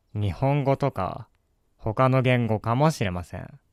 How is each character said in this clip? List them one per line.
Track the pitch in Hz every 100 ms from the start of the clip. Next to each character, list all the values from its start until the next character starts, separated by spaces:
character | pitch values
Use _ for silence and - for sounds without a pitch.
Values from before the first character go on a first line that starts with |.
| _
日 | 107 101
本 | 85 135 143
語 | 135 139
と | 139
か | 110 92 - - _ _ _ _ _
他 | - 107 131
の | 131
言 | 127 123 117
語 | 107
か | 113 120
も | 151
し | 156
れ | 101
ま | 90
せ | 85 92
ん。 | 82 143 _